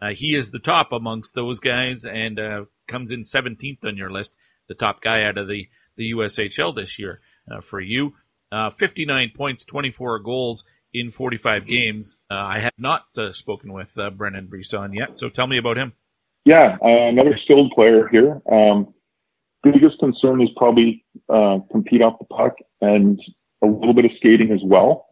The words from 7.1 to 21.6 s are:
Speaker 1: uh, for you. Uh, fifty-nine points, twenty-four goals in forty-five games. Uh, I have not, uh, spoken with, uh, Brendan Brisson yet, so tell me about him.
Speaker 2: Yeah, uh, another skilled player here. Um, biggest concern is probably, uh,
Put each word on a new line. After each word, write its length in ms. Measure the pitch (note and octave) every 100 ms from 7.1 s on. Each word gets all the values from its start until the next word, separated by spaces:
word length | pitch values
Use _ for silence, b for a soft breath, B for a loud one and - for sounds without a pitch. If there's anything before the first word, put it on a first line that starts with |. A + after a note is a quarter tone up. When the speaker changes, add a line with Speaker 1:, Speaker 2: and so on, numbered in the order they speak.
| - _ _ -
Speaker 1:
uh, 100 | G#2+
for 180 | - G2
you. 340 | F#2+ B2 C#3+ - _ _ _
Uh, 180 | G#2+ G#2+
fifty-nine 600 | - F#3+ - D3+ C3 A#2+ -
points, 300 | C#3 B2 -
twenty-four 540 | C#3+ C3+ - B2 A2+
goals 440 | G#2 C3 A#2+ A2+ _ _ _
in 180 | A#2+ A#2+
forty-five 560 | - B2+ A#2 A#2 G#2 G2+
games. 500 | B2 A2+ G#2+ G#2+ - -
Uh, 40 | G2
I 240 | G2+ G#2
have 140 | A#2 -
not, 260 | C3 D#3 - -
uh, 140 | G#2
spoken 420 | F#2 - G2+ G2+
with, 220 | F#2+ F2+ A2+
uh, 120 | G2+
Brendan 380 | F#2+ G#2 G2 F#2
Brisson 460 | G2 G2+ G#2 G2+
yet, 240 | G2+ C#3 -
so 120 | A#2+
tell 180 | - B2+
me 100 | B2+
about 200 | A#2 A#2
him. 160 | C3 - _ _ _ _ C#3+
Speaker 2:
Yeah, 320 | E3 A#2+ F#2
uh, 60 | A#2
another 500 | A#2 A#2+ B2 C#3+ -
skilled 280 | - C#3+ C3+ -
player 320 | A2 A2+ A2
here. 340 | A2+ C3+ D3+ -
Um, 440 | A2 G#2+ G2+ G2+ _ _ _ _ _ _ _
biggest 360 | C#3+ C#3+ D3+ -
concern 420 | C#3 - C3 B2+
is 80 | A2+ -
probably, 480 | A#2+ A#2 A#2 A2+ _ - -
uh, 300 | A2 G#2 G2